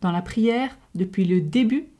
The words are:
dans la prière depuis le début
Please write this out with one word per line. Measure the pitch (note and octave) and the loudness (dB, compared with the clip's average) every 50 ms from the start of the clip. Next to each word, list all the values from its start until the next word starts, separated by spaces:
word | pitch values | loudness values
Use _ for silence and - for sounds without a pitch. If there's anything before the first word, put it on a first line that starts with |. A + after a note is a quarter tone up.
dans | F#3+ F3+ | -4 -2
la | E3+ F3 | -2 -2
prière | F3+ - - A3+ A3 A#3 A#3 A#3+ C4 C4 - - _ _ - | -4 -4 -2 0 2 2 2 0 -2 -4 -6 -12 _ _ -4
depuis | E3+ F#3+ F#3+ - G3 F#3+ | -4 -4 -2 0 0 0
le | F3 F#3 F3+ | 2 2 2
début | D3+ D3+ D3+ B3 B3+ A3 B3+ D4 - - - | 2 2 2 2 2 2 2 0 -4 -6 -16